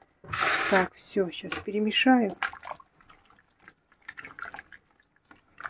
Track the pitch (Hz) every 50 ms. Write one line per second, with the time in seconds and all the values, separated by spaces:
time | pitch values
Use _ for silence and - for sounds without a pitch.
0 | - _ _ _ - - - - - - - - - - 202 190 185 - - -
1 | - - - 202 190 170 - - - 170 - - - 208 196 214 214 214 214 -
2 | - 269 262 247 226 190 180 - - - - - - - - - - _ _ _
3 | _ _ - _ _ _ - - _ _ _ _ - - - _ _ _ _ _
4 | _ - - - - - - - - - - - - - - - _ _ _ _
5 | _ _ _ _ _ _ - - _ _ _ _ - -